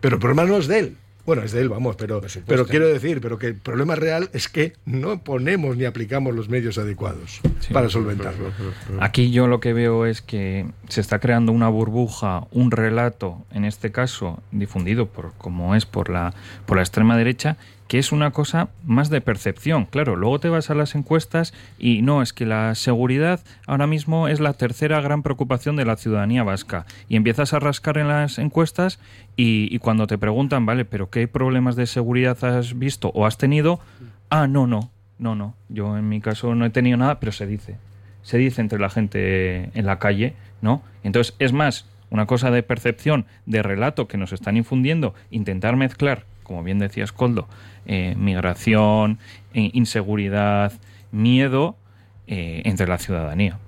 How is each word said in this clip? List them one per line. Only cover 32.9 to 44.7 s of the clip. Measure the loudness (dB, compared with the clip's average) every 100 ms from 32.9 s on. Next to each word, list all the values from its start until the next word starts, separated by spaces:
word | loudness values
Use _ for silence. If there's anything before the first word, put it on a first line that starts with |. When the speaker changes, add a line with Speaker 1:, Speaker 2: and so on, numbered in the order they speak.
| -2 -4
Speaker 3:
o | 0 0
has | 2
tenido?". | 2 4 2 0 -4 -20 -20 -20 0
"Ah, | 2 4
no, | 4 2
no, | 0 -4 _ _ _
no, | -4 -4
no, | -6 -12 -12
yo | -6 -4 -2
en | -2
mi | -2
caso | -2 -4 0 0
no | 2
he |
tenido | 2 2 4
nada", | 2 0
pero | -4
se | -6 -6
dice. | -6 -8 -16 -18 -20 -20 -20
Se | -2 2
dice | 2 0
entre | -2 0
la | -2
gente | 0 -2 0 0 0 0 -2 -6 -4
en | -2
la | 0
calle, | 0 0 -2 -4 -20 -4
¿no? | 0 0 -2 -10
Entonces, | 0 2 0 0
es | 0
más, | 2 2 0 -10 -20 -6
una | -2 2
cosa | 2 2
de | 2
percepción, | 0 -2 -2 -2 0 0 -2 -12 -2
de | -2
relato | 0 0 -2 -2 -6
que | -4
nos | -6
están | -6 0 0
infundiendo, | 0